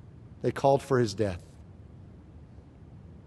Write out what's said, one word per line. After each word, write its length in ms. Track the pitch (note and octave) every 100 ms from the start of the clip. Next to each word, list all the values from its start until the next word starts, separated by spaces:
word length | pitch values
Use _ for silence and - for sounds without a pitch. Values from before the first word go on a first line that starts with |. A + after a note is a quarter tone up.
| - - - -
they 100 | B2+
called 320 | - C#3 C#3
for 160 | - C3
his 140 | A#2
death. 280 | G2 G#2 F2 - - - - - - - - - - - - - - - - - -